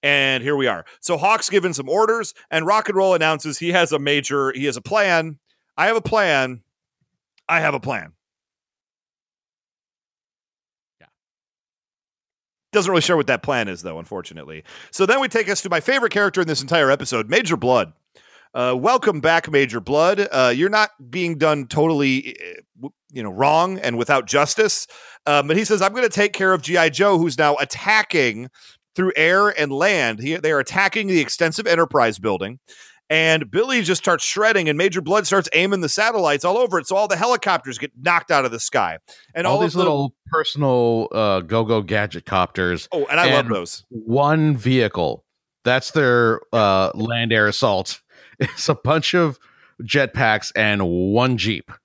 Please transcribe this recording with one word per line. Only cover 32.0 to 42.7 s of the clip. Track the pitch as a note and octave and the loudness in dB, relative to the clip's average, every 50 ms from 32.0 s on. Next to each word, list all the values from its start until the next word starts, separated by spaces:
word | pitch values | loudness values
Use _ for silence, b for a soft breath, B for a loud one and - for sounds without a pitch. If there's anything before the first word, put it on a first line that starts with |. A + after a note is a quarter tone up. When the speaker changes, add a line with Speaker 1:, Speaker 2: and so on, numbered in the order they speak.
| A#2+ A#2 A2 G2+ | 2 2 0 -2
Speaker 1:
building. | F#2+ A2 G2+ F2+ F#2 G2+ A#2+ C3 _ B B B B B B B B _ | -4 -4 -2 -2 -4 -8 -10 -14 _ B B B B B B B B _
And | D#3 D#3 D#3+ D#3+ D#3+ D#3+ C#3+ G#2+ | 0 2 4 2 2 2 0 -4
Billy | - F3 A3+ C4 C4 A#3+ | -2 -2 0 0 0 -2
just | G3+ D#3+ F#3+ - - | 0 0 -2 -2 0
starts | G3 F3 D3+ - | 0 -2 0 -2
shredding, | - - G3 G#3+ A3 A3 G3 E3+ D#3 | -6 -2 0 0 2 2 2 0 -2
and | D3 D3+ | -2 0
Major | F3+ G3 E3 F#3 | 0 0 0 -2
Blood | D#3 D3+ F#3+ G#3+ G3 D3+ | -4 0 0 0 0 2
starts | G3 G3 E3+ - - | 0 0 0 2 0
aiming | D#3+ F3 G3 G3+ F#3+ | 0 2 2 0 -2
the | E3+ C#3+ | -2 -2
satellites | - - G#3 A3+ A#3 G#3+ F3+ D3+ C#3+ C#3+ - | -2 0 0 0 0 0 0 0 0 0 0
all | F3 F#3+ A3+ | 0 0 2
over | B3+ A#3+ F3+ - | 0 0 0 -2
it. | - - | -2 0
So | - | 0
all | G3 G#3+ G3+ | 0 0 0
the | F#3+ E3 | 0 0
helicopters | G3+ A#3+ B3 A#3 - G3+ F3+ E3 - C3+ B2 - | 0 0 0 0 0 0 -2 -2 -2 -8 -12 -10
get | C#3+ D3 _ A#2+ | -10 -12 _ -6
knocked | C3 F3 F3 E3+ - - | -2 0 0 0 2 2
out | E3+ C#3+ C3 | 0 2 2
of | B2 | 0
the | A2+ A2+ | -4 -4
sky. | - - - C3 G2+ F2 D#2+ - _ B B B B B B | -8 -2 0 0 0 0 -4 -8 _ B B B B B B
And | E3 F3 F3 | -4 0 0
Speaker 2:
All | F3 | 2
Speaker 1:
all | G3+ | 2
Speaker 2:
these | G#3+ E3 C#3+ | 0 0 0
Speaker 1:
of | F3+ | 0
the | F3+ | 2
Speaker 2:
little | E3+ D3+ C#3+ C#3 C3 - _ _ - | 2 2 0 -2 -4 -6 _ _ -4
personal, | D3 D#3+ D3+ - - C#3+ D3 C3+ B2+ B2 A#2+ A#2 A#2 A2+ A2+ - | -2 -2 -2 -2 -2 -2 0 2 2 2 2 2 2 0 -2 -2
uh, | - A2 A2 G#2 G2 F#2+ | -2 0 0 2 0 0
go-go | F2 D#2+ G#2+ A2+ A#2 G#2+ A#2 A2 | -2 0 0 0 0 2 0 -2
gadget | G2+ - A2 G#2+ G#2 G2+ - F2 - | 0 0 -2 -2 -2 -2 -6 -12 -8
copters. | - G2+ F#2+ F2+ F2 _ - F#2 F2+ | -2 0 0 0 0 _ -2 0 0